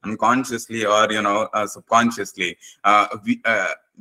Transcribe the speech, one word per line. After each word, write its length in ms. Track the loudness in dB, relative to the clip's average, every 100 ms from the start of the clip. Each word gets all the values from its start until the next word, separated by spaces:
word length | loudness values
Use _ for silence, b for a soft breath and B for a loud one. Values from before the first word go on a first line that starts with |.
unconsciously 800 | -12 -2 0 0 -2 -8 -8 -4
or, 220 | 0 2 2
you 140 | 0
know, 260 | 0 -2 -2
uh, 140 | -4 -6
subconsciously, 920 | -8 0 2 2 -2 -8 -6 -6 -6 B B
uh, 240 | 2 4 2 -2
we, 160 | -4 -4
uh, 300 | -2 -2 -2 -6 _ _